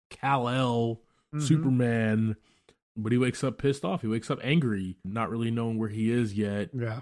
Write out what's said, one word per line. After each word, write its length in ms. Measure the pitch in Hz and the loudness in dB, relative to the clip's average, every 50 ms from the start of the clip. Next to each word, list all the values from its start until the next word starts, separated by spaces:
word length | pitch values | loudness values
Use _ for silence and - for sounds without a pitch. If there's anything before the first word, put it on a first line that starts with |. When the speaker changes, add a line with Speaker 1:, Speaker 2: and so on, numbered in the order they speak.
| _ _ | _ _
Speaker 1:
Kal-El, 880 | - - - 135 139 135 120 120 123 131 131 123 117 117 117 117 113 - - _ _ _ _ _ - | -14 -4 0 0 2 2 2 0 2 2 2 2 2 2 2 0 -2 -4 -10 _ _ _ _ _ -6
Speaker 2:
Mm-hmm. 120 | 151 151 | -4 2
Speaker 1:
Superman, 880 | 135 160 151 165 135 131 123 123 120 117 113 113 110 107 110 110 110 104 - _ _ _ _ _ - _ _ _ _ _ | 4 4 4 4 2 2 4 2 2 2 2 2 2 2 2 2 0 -2 -4 _ _ _ _ _ -20 _ _ _ _ _
but 160 | 110 107 110 120 | -6 0 2 2
he 40 | |
wakes 240 | 123 127 123 120 - | 4 4 2 0 -2
up 160 | - 131 117 | -4 -4 -4
pissed 280 | - - 139 139 139 - | 0 0 0 0 0 -2
off. 160 | 180 190 170 | -4 -4 -2
He 60 | - | -2
wakes 220 | 110 110 110 - - | -2 -2 -2 -2 -4
up 100 | - - - | -6 -4 0
angry, 540 | 127 147 170 139 120 107 98 95 92 90 - _ | 2 2 2 2 2 0 -2 -4 -6 -8 -10 _
not 240 | 92 101 117 113 90 | -8 -4 -4 -4 -2
really 200 | 113 117 117 113 | -2 -2 -2 -2
knowing 280 | 117 117 117 113 113 | -2 -2 -2 -2 -2
where 100 | 110 113 | -2 -4
he 240 | 107 104 110 110 110 | -4 -2 0 0 2
is 220 | 117 123 120 107 101 | 2 2 0 0 0
yet. 380 | 104 107 101 101 104 101 - - | -2 -2 -2 -2 -4 -4 -4 -6
Speaker 2:
Yeah. 260 | 127 117 113 110 127 | -6 -6 -4 -6 -8